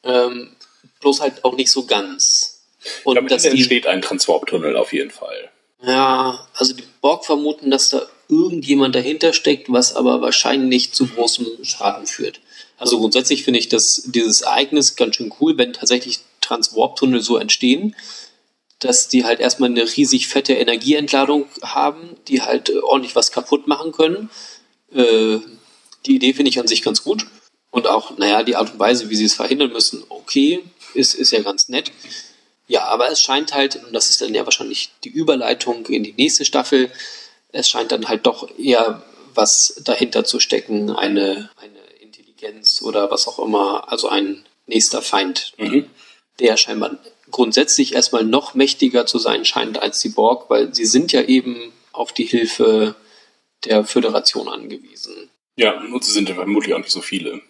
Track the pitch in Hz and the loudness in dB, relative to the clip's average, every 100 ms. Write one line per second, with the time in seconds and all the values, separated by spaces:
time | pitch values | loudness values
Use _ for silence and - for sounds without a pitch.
0 | 127 123 123 123 120 _ - _ _ _ | 2 2 2 -2 -14 _ -20 _ _ _
1 | 139 139 143 - 131 123 - 135 123 117 | 0 2 -2 -2 -2 0 0 0 0 -2
2 | 98 - - - - - _ _ - - | -2 0 4 4 2 -8 _ _ -16 -4
3 | 135 123 131 170 160 135 123 123 - 92 | 2 2 2 2 4 4 4 2 2 -2
4 | - 95 - 80 - 90 76 62 58 71 | -2 -4 2 0 0 -2 0 0 -2 -2
5 | 69 - - - - _ _ _ 127 131 | -6 -10 -12 -12 -14 _ _ _ -2 2
6 | 135 131 131 123 - - 131 127 - _ | 4 2 0 -4 -14 -2 0 0 -16 _
7 | 139 165 - 147 147 147 139 135 - 135 | 0 0 0 0 0 -2 0 2 2 0
8 | 127 _ _ 156 175 170 135 139 131 127 | -4 _ _ 2 2 -2 0 2 4 2
9 | 127 156 165 165 - 139 - 123 123 - | -2 2 2 2 0 0 2 2 2 2
10 | 127 123 123 - 123 135 131 127 - - | 2 2 2 0 2 0 2 2 0 0
11 | 127 117 117 - 117 117 - - 101 - | -2 0 -2 0 -6 -8 -8 -4 -4 -4
12 | - - - - _ - - _ 120 120 | -10 -8 -8 -10 _ -20 -20 _ -2 0
13 | 110 123 127 147 - 120 - 113 - - | 2 2 0 0 0 0 0 0 2 0
14 | 127 123 113 104 - - 139 151 139 - | 0 0 2 2 2 0 2 2 0 0
15 | 113 107 113 - 156 147 120 123 117 123 | -2 -2 -8 0 0 2 0 -2 0 0
16 | 123 113 _ _ - 120 113 110 - - | -2 -10 _ _ -6 -4 -4 0 0 2
17 | 135 123 107 117 107 - 123 139 208 - | 2 2 2 0 0 0 2 2 0 -6
18 | - - - _ _ _ _ _ 131 123 | -18 -20 -20 _ _ _ _ _ 0 0
19 | - 131 117 117 120 - 127 120 113 - | 2 0 2 0 0 0 0 0 -2 2
20 | 139 127 - 139 135 123 117 117 123 151 | 2 2 0 -2 0 0 2 0 0 0
21 | 147 139 135 147 139 - - 143 143 156 | 2 0 2 0 -2 -12 -8 -2 -2 -4
22 | 165 - - 131 - 123 - - - 135 | -18 -20 -4 -2 0 -2 -2 -2 2 0
23 | 123 120 - - - 143 - 143 160 156 | 0 -2 0 -4 -2 -2 0 -4 -4 0
24 | 160 190 220 - - - _ _ _ 135 | 0 0 -8 -16 -20 -20 _ _ _ 2
25 | 120 113 110 110 - - _ _ _ - | 4 4 2 -2 -6 -20 _ _ _ -14
26 | - 135 123 135 139 123 117 110 - 110 | 0 2 4 2 0 2 0 0 0 -2
27 | - 220 - - _ _ _ 123 113 110 | -2 -4 -4 -14 _ _ _ -2 2 0
28 | - - 104 104 117 104 110 107 101 123 | -2 -4 0 2 2 0 -2 0 0 2
29 | 110 107 107 - 107 135 135 117 - - | -2 0 0 0 -2 0 0 0 -2 -2
30 | - - - 143 143 180 175 _ - - | -14 -18 -4 2 2 0 -6 _ -8 -2
31 | 131 - 131 113 101 98 - 127 - - | 0 0 0 0 -2 -2 -2 -2 -6 -16
32 | - - - _ _ _ _ 104 92 113 | -20 -20 -20 _ _ _ _ -2 0 0
33 | 123 151 - 135 156 143 139 135 - 110 | 0 0 0 0 -2 0 -2 -2 -8 -2
34 | - - 113 107 - - 113 - - _ | 0 0 0 -4 -2 -2 -4 -8 -10 _
35 | - 151 160 135 120 120 - 117 113 117 | -10 -2 0 0 0 -2 -4 -6 -4 -4
36 | 107 113 143 - 139 139 127 135 127 - | -4 0 0 2 0 -2 2 2 2 -4
37 | - - - _ _ - 127 120 113 117 | -18 -18 -20 _ _ -4 -2 -2 -2 -4
38 | 110 110 - - - - 131 120 113 107 | -2 0 0 -2 -10 -6 2 4 2 -2
39 | - - - - 107 - - - - 110 | -14 -20 -6 0 2 4 2 -2 -4 -2
40 | 123 113 113 123 - 113 - 107 104 - | 0 0 -2 -2 0 0 -2 -4 -2 -2
41 | 101 101 98 98 214 _ 104 104 - _ | -2 0 0 -4 -10 _ -20 -20 -20 _
42 | 113 107 110 _ 107 107 104 - 113 104 | _ -20 _ _ -16 -2 -2 0 -2 0
43 | 101 104 - - 107 104 98 104 - 117 | 0 0 -2 -4 -2 0 0 -2 -4 -4
44 | - 101 98 98 _ _ - 113 113 113 | -2 -2 -2 -6 _ _ -4 0 2 0
45 | - 98 95 90 - - 104 139 143 _ | -2 -2 -2 -4 -8 -8 0 0 -2 _
46 | - _ _ - 123 110 - 110 104 - | -20 _ _ 0 2 4 0 -2 -6 -8
47 | - _ _ - 117 120 147 - 131 131 | -16 _ _ 0 2 2 2 2 2 2
48 | 120 120 110 127 - 131 139 - 131 123 | 0 0 2 0 0 0 2 4 2 2
49 | 120 120 117 117 113 120 113 110 104 - | 0 -2 0 0 0 0 -4 -4 -4 -4
50 | 110 - 110 123 - 113 120 - 110 127 | -4 2 2 2 0 0 2 0 2 2
51 | 165 135 127 131 123 120 117 _ _ - | 2 0 4 2 2 -10 -12 _ _ -10
52 | 117 - 117 120 113 - 117 110 107 107 | -8 -6 -2 0 -2 2 4 4 0 -4
53 | _ _ _ _ _ _ - 107 104 127 | _ _ _ _ _ _ 0 2 2 0
54 | 117 107 - - - - 113 - - - | 0 0 -2 -4 -8 -10 -12 -16 -18 -18
55 | - 90 - _ _ - 110 - - 123 | -18 -16 -20 _ _ 0 2 2 -6 -4
56 | - 110 98 90 92 104 - - - 92 | 0 0 0 -4 0 0 0 -4 -2 -6
57 | - 95 82 - | -4 -6 -6 -12